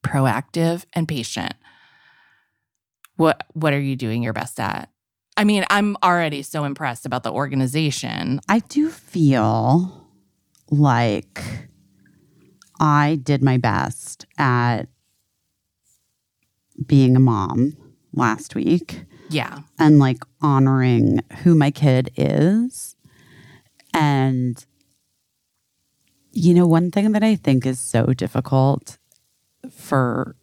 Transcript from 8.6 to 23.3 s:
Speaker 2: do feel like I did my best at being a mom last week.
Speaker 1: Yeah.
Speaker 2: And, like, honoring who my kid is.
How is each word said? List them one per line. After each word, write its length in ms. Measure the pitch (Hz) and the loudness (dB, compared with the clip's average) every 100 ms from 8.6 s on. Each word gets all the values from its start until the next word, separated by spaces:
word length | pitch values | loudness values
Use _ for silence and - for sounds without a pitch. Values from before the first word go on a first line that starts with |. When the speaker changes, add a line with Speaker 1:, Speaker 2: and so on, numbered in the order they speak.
Speaker 2:
do 280 | - 285 311 | -2 -4 -4
feel 1200 | - _ 185 151 127 110 113 120 160 185 - _ _ _ _ _ _ _ | -6 _ 0 2 2 0 0 2 0 -2 -12 _ _ _ _ _ _ _
like 720 | 147 143 117 117 104 - - - - - _ _ _ _ _ _ _ _ _ _ _ | 0 2 2 0 -2 -8 -16 -14 -14 -16 _ _ _ _ _ _ _ _ _ _ _
I 380 | 156 147 147 156 | 2 2 2 -2
did 200 | 127 139 | -2 2
my 160 | 135 127 | 2 2
best 680 | 120 95 67 - - - - - | 0 -2 -4 -8 -16 -18 -18 -4
at 460 | 135 123 120 113 - _ _ _ _ _ _ _ _ _ _ _ _ _ _ _ _ _ _ - - | 0 0 0 -2 -8 _ _ _ _ _ _ _ _ _ _ _ _ _ _ _ _ _ _ -14 2
being 300 | 143 131 127 | 4 6 6
a 40 | |
mom 560 | 131 110 92 76 139 151 - _ _ | 4 2 -2 -2 -2 -4 -20 _ _
last 420 | - 120 110 - | -2 -2 -2 -8
week. 500 | - - 175 - - - - - | -4 0 0 -2 -18 -18 -20 -8
Speaker 1:
Yeah. 320 | 151 - 143 - - | -6 -6 -12 -20 2
Speaker 2:
And, 200 | 156 147 | 6 6
like, 260 | 135 127 - _ | 6 0 -8 _
honoring 800 | 151 135 135 135 127 120 - - - - | 0 2 2 2 2 2 2 0 -4 -2
who 120 | 175 | 4
my 160 | 165 143 | 4 2
kid 400 | - 151 127 131 - | 2 2 2 0 -2
is. 800 | 143 - 165 214 247 - - _ _ _ _ | 0 2 2 2 -2 -8 -18 _ _ _ _